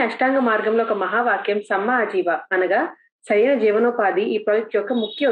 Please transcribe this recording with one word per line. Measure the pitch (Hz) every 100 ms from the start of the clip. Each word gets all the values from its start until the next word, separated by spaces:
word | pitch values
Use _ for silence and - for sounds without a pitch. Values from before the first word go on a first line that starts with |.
| 226
అష్టాంగ | - 262 269
మార్గంలో | 240 214 220 226
ఒక | 220 208
మహావాక్యం | 180 214 240 196 202 208 202
సమ్మా | 196 214 254
ఆజీవ, | 208 196 170 160 -
అనగా | 185 180 208 339 - _ _ -
సరైన | 208 247 269
జీవనోపాధి | 214 214 240 240 196 180 233 220
ఈ | 214
ప్రాజెక్ట్ | 214 220 208
యొక్క | 202
ముఖ్య | 240 214 - 277